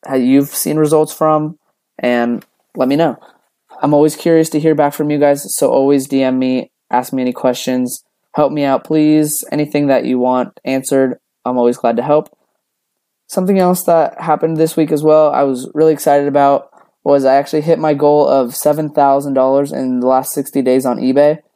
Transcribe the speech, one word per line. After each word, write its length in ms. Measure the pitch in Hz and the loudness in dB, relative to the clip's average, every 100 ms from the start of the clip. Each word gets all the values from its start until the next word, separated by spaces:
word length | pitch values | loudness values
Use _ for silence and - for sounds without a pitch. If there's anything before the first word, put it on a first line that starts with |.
| - | -6
ha-, 80 | |
you've 340 | 135 123 135 143 | -2 2 2 0
seen 280 | - - 156 | -4 -4 0
results 360 | 151 156 156 | 2 2 0
from, 460 | - 156 156 151 - _ _ _ - | -2 0 0 -2 -10 _ _ _ -6
and 480 | 123 120 120 120 - _ _ - | -2 -2 -2 -4 -10 _ _ -4
let 120 | 131 | -2
me 80 | 147 | 0
know. 200 | 160 - - _ _ _ _ - | 0 -2 -16 _ _ _ _ -6
I'm 100 | 143 | 0
always 220 | 147 151 | 2 2
curious 360 | - 170 160 160 | 0 0 2 2
to 100 | 151 | 0
hear 140 | 160 151 | 0 2
back 160 | 143 | 0
from 160 | - 147 | -2 -4
you 80 | 147 | 0
guys, 380 | 147 143 - - | 2 0 -4 -2
so 140 | 135 | 0
always 360 | 135 139 143 135 | 2 2 0 0
D 160 | 135 | -2
M 160 | 131 131 | 0 0
me, 320 | 131 127 - _ - | -2 -4 -6 _ -4
ask 220 | 123 127 | -4 -2
me 100 | 131 | -4
any 100 | 127 | -4
questions, 720 | 120 131 123 - 127 123 - _ _ _ | -2 -4 -4 -4 -4 -4 -8 _ _ _
help 180 | - 143 | -2 0
me 100 | 147 | 0
out, 220 | 139 135 | -2 -2
please. 580 | - 160 151 151 151 - - | -2 0 2 2 0 -4 -6
Anything 380 | 147 147 147 143 | -6 -2 -2 0
that 160 | 131 | 0
you 140 | 127 127 | 0 -2
want 420 | 127 127 123 - | 0 -2 -4 -8
answered, 540 | - 135 131 135 131 120 _ _ | -6 -6 -2 0 0 -4 _ _
I'm 140 | 123 127 | -6 0
always 200 | 120 120 | 0 0
glad 180 | 120 117 | -2 -2
to 60 | |
help. 260 | 147 151 156 _ _ _ _ _ _ _ _ _ _ | 0 -2 -2 _ _ _ _ _ _ _ _ _ _
Something 320 | 190 185 190 | -4 0 2
else 240 | 180 180 | 2 0
that 360 | - 165 151 - | 2 2 0 -4
happened 360 | 165 151 160 156 | -4 -2 0 0
this 200 | 160 165 | 0 0
week 160 | 156 | -2
as 100 | 151 | 0
well, 280 | 156 156 151 | 2 4 4
I 120 | 139 | 2
was 260 | 139 127 131 | -2 -2 -8
really 180 | 147 160 | 0 2
excited 360 | 156 156 143 143 | 2 2 2 2
about, 400 | 143 139 139 - _ _ _ | 2 2 2 -2 _ _ _
was 200 | - 143 | 0 2
I 120 | 131 139 | 4 2
actually 260 | 143 156 | 0 -4
hit 160 | 160 156 | 0 0
my 160 | 156 | 0
goal 340 | 143 147 147 139 | 2 2 4 2
of 260 | 135 123 | 2 0
seven 360 | - 151 151 151 | -2 -2 -2 -2
thousand 420 | 147 139 139 143 | 2 2 2 0
dollars 400 | 131 131 139 143 | 0 2 2 0
in 280 | 135 131 127 | -4 -4 -2
the 60 | 127 | 0
last 260 | 131 131 | 0 -2
sixty 280 | 143 135 139 | -8 -4 -2
days 240 | 127 131 | 0 0
on 140 | 127 120 | 0 -2
eBay. 400 | 127 135 147 156 _ | 0 2 2 0 _